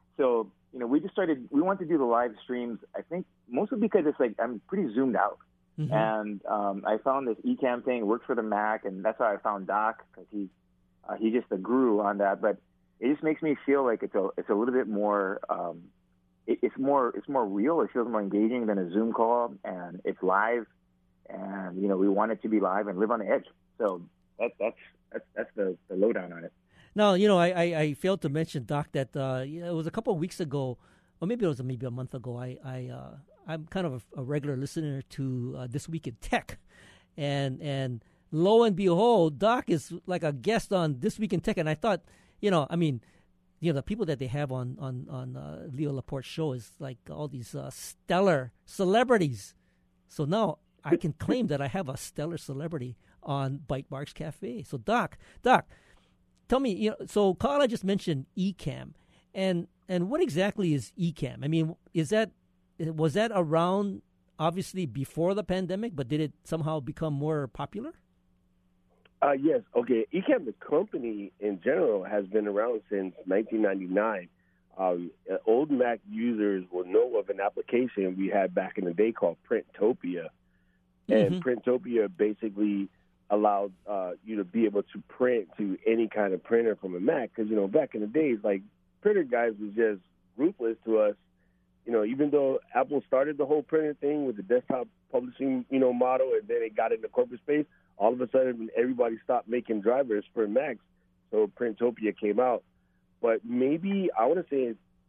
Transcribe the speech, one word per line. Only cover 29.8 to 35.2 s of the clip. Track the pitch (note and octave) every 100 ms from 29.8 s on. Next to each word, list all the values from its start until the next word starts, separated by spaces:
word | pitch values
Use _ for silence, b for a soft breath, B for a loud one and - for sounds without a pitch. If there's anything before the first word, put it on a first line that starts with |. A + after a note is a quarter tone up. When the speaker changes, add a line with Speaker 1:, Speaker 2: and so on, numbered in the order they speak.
| D#3+
Speaker 2:
a |
couple | A3+ A#3
of | F3
weeks | F3 -
ago, | D#3+ C#3+ C3 A#2+ b b b b
or | E3+
maybe | A#3+ F#3
it |
was | C3
maybe | C3 B2+ B2+
a |
month | A#2+ B2+
ago. | C3 B2 A#2+
I, | B2+ B2+
I, | C3 C3 B2+
uh, | B2 B2+ B2 - _ -
I'm | D#3+ D#3
kind | F#3+ E3+
of | B2+ - -
a, |
a |
regular | B2 D3 C#3+ C3
listener | C#3+ E3 D3+ C3+
to, | - -